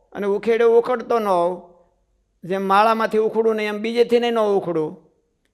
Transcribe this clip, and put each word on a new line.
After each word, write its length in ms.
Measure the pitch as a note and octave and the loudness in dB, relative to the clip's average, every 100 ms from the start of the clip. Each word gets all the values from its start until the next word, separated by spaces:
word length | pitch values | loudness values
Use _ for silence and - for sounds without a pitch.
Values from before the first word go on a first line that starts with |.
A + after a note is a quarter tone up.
| _ | _
અને 140 | - G3+ | -8 -4
ઉખેડે 360 | G3+ G3+ A3+ | -2 -2 2
ઉખડતો 560 | A#3 A#3 A#3 B3 A3 A#3 | 4 4 2 -4 -2 -2
ન 80 | G#3 | 0
હોવ, 460 | F#3 E3+ F3+ - _ _ _ _ _ _ _ | 0 0 -4 -12 _ _ _ _ _ _ _
જેમ 240 | E3 F#3+ G3 | -8 -6 0
માળામાંથી 500 | G3 A3 A3+ A3 A3 | 2 4 2 0 0
ઉખડું 380 | A3 G#3+ A3+ G#3+ | 0 0 0 0
નહીં 120 | G#3+ | -4
એમ 100 | G#3 | -4
બીજેથી 420 | A3 A#3 A#3+ A#3+ | -4 0 2 2
નહીં 120 | A#3+ | 2
ન 80 | A#3 | 0
ઉખડું, 720 | G#3+ G3+ E3+ E3 D#3 F3+ _ _ _ _ _ | 0 0 -2 -4 -4 -8 _ _ _ _ _